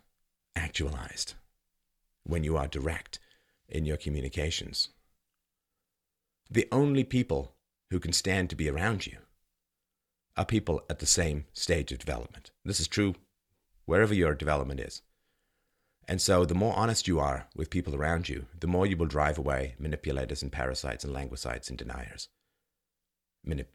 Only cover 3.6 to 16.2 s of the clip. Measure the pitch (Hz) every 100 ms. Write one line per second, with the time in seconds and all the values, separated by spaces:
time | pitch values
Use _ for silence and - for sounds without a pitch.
3.6 | - - 76 76 - 73 65 - 76 -
4.6 | - - - _ _ _ _ _ _ _
5.6 | _ _ _ _ _ _ _ _ - 113
6.6 | - 156 147 139 127 127 123 71 67 _
7.6 | _ _ - 92 82 82 - 95 90 -
8.6 | 78 71 95 - - - - _ _ _
9.6 | _ _ _ _ _ _ _ - 92 110
10.6 | - 78 - 76 78 - 85 73 73 -
11.6 | - 85 69 64 - 62 58 - - _
12.6 | - 98 80 - 101 90 _ _ _ _
13.6 | _ _ - 85 107 104 82 73 73 73
14.6 | 67 67 - - _ _ _ _ _ _
15.6 | _ _ _ _ - 92